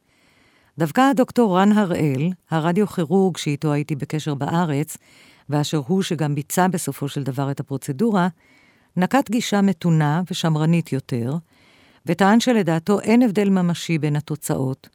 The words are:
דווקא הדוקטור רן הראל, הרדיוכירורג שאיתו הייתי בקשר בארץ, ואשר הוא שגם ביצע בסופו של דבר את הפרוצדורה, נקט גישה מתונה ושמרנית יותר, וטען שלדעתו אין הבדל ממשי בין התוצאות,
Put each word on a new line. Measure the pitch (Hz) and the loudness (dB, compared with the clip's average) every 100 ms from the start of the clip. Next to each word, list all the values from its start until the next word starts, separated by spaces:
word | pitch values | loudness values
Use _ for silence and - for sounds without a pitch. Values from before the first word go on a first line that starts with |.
| _ _ _ _ _ _ _ - | _ _ _ _ _ _ _ -4
דווקא | 160 247 | -2 2
הדוקטור | 269 269 247 - 226 180 | 4 4 2 2 2 4
רן | 202 | 4
הראל, | 214 196 175 151 131 160 185 _ | 4 2 0 0 0 -2 -4 _
הרדיוכירורג | 160 156 175 208 - 147 196 190 151 | -2 0 0 -2 -2 0 2 2 0
שאיתו | - 143 156 | -4 -2 0
הייתי | 147 147 147 | -2 -2 -6
בקשר | - 156 156 | -6 -6 -6
בארץ, | 135 143 165 175 139 - - _ _ - _ - | -6 -2 -2 0 -2 -4 -8 _ _ -20 _ -4
ואשר | 143 143 160 127 | -2 -2 -4 -2
הוא | 190 | -2
שגם | 185 151 151 143 | -2 -2 -2 -4
ביצע | - - 185 | -4 0 0
בסופו | 175 - 135 143 | 0 -6 -6 -6
של | - | -4
דבר | 135 131 139 | -6 -4 -4
את | 139 | -4
הפרוצדורה, | - 135 - 131 233 202 180 - _ _ _ _ _ - | -6 -8 -6 -2 0 2 0 -2 _ _ _ _ _ -4
נקט | 185 262 277 | 0 0 0
גישה | 233 - 202 | -2 -2 0
מתונה | 196 185 175 160 151 156 180 | 2 0 0 2 2 0 -4
ושמרנית | - 165 151 156 170 - | -4 -2 0 2 2 0
יותר, | 131 - 123 117 160 - _ _ _ _ _ 165 | -6 -4 -4 -4 -6 -8 _ _ _ _ _ -6
וטען | 170 196 226 | 2 4 4
שלדעתו | 254 233 170 165 165 202 | 4 2 2 0 0 0
אין | - 233 | 4 4
הבדל | 247 185 202 | 4 2 2
ממשי | 190 175 160 - 160 | 2 0 -2 -2 -2
בין | 147 147 | 0 -2
התוצאות, | - 151 - 151 135 135 - | -4 -8 -4 -2 -2 -4 -12